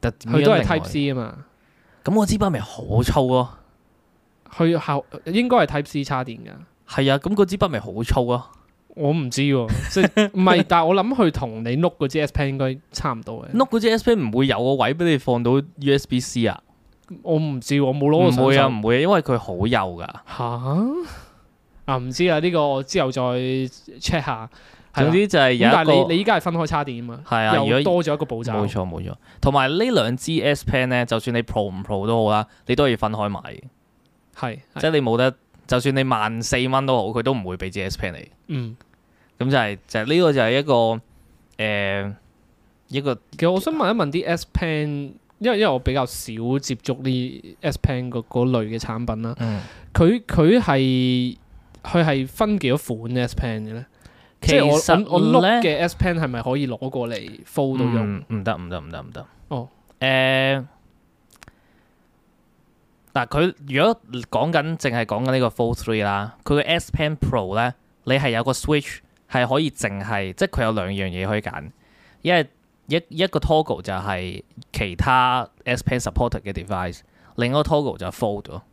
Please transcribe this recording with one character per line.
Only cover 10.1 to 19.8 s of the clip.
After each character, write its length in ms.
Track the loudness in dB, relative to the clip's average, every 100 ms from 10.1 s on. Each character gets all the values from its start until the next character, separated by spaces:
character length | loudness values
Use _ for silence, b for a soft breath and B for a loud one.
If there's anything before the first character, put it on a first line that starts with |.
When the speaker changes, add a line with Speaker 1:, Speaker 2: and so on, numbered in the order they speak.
| 4 0
Speaker 1:
<laughs> 20 |
Speaker 2:
唔 80 | 4
係， 220 | 4 6 4
但 140 | 2
係 40 | 4
我 100 | 2
諗 120 | 2
佢 180 | 2 2
同 320 | 2 -6 -6
你 120 | -2 0
Note 200 | 0 0
嗰 80 | -2
支 120 | 0
S 140 | -2
Pen 140 | 0 -2
應 100 | -2
該 200 | -4 -4 _
差 200 | -8 -6
唔 80 | -6
多 240 | -8 -12 -4
嘅。 40 |
Speaker 1:
Note 240 | 0 2 2
嗰 40 |
支 80 | 2
S 140 | 2 2
Pen 200 | 2 2
唔 80 | 2
會 100 | 2
有 100 | 2
個 180 | 2 2
位 180 | 2
俾 100 | 2 2
你 60 | 2
放 260 | 2 2
到 80 | 4
U 420 | 2 0 -4 2
S 140 | 2 2
B 120 | -2
C 260 | -2 0 0
啊？ 140 | -2 _ _ _ _ _ -16
Speaker 2:
我 160 | -2 0
唔 220 | 0 -4
知 140 | -2 0
喎， 100 | 2
我 80 |
冇 160 | 2 4
攞 80 | 6
過 140 | 4
上 40 | 6
手。 60 |
Speaker 1:
唔 60 | 4
會 100 | 6
啊， 100 | 4
唔 140 | 2
會 160 | 0 2
啊， 40 |
因 80 | 4
為 120 | 2
佢 160 | 2 -2
好 160 | -2 -2 0
幼 120 | 0